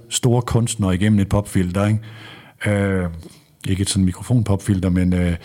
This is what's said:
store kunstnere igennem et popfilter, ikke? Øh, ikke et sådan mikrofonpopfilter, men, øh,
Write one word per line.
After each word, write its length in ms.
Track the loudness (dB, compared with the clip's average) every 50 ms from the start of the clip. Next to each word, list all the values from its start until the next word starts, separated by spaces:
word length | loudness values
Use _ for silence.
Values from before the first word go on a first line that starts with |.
| -6 -8
store 320 | -4 0 2 2 2 2
kunstnere 540 | 0 2 0 0 0 0 -2 0 0 0 2
igennem 240 | 2 2 4 4 2
et 80 | 2 2
popfilter, 560 | 0 -2 -2 0 -2 -2 -2 0 0 0 0
ikke? 120 | 0 0 -2 -4 -8 -18 -20 -20 -20 -20 -20 -20 -20 -12 -6 -2 -2 0 0
Øh, 300 | 0 0 0 -2 -2 -4 -8 -10 -16 -18 -20 -20 _ _ _ _ -6
ikke 140 | -4 -2 -2
et 80 | -2 0
sådan 160 | 0 2 2
mikrofonpopfilter, 840 | 0 0 -4 -2 0 0 2 2 2 0 0 0 0 0 2 2 2
men, 240 | 2 2 2 2 2
øh, 220 | 2 0 0 -2 -4